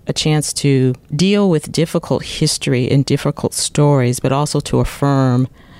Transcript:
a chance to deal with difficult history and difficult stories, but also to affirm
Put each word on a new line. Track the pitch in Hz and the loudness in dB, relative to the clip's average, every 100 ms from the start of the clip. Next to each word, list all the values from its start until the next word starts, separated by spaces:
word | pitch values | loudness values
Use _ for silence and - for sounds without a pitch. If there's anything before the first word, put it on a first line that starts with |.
| - | -8
a | |
chance | - 156 151 147 | -4 0 0 -2
to | - 143 135 127 123 - | -2 0 2 2 -2 -6
deal | 147 190 202 196 | 0 2 4 2
with | 156 - | 0 -2
difficult | - 165 170 - 135 | -2 -2 -2 -2 -4
history | - - 151 - - 127 127 | -4 -2 -2 -2 -2 0 2
and | 143 131 | 2 2
difficult | 139 143 - - | 0 -2 -2 -4
stories, | - - - 147 139 123 123 | -4 -4 0 2 4 2 0
but | 135 | -2
also | 135 147 147 | 0 0 -2
to | - 123 | 0 0
affirm | 123 - 143 135 131 123 131 - - | 0 -2 0 2 2 2 0 -6 -20